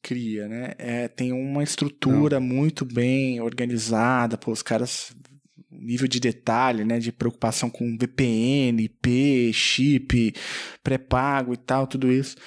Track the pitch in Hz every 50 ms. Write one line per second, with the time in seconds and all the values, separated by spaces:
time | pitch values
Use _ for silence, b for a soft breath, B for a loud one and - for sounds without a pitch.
0 | - - 123 123 120 110 107 104 104 104 110 120 127 131 - - - 120 120 120
1 | 120 113 - - 127 127 127 127 131 139 139 143 147 147 - - 143 143 - -
2 | - 139 131 143 147 147 143 135 131 127 127 135 147 160 156 - 139 127 120 120
3 | 120 123 131 135 135 131 123 117 113 117 117 123 123 120 120 113 110 113 117 107
4 | 113 123 131 123 120 113 117 107 - - 110 - - - 117 113 123 123 - -
5 | - - 123 120 - - 139 139 _ _ _ - - _ - - 98 117 120 120
6 | 135 127 123 123 123 120 110 - - - 113 117 131 131 120 110 104 113 117 117
7 | 117 117 113 - 117 117 - - - 113 110 - - 117 - - 120 120 117 113
8 | 123 123 - - 135 120 113 110 117 127 139 143 135 123 117 113 110 110 _ _
9 | - 127 120 127 139 143 135 127 120 117 110 - - - - - 131 147 143 127
10 | - - 123 123 113 107 - B B B B B B B B B B - 135 131
11 | 131 - 127 127 131 143 143 139 127 123 123 120 - - 127 135 135 131 - 135
12 | 131 127 127 131 139 - - B B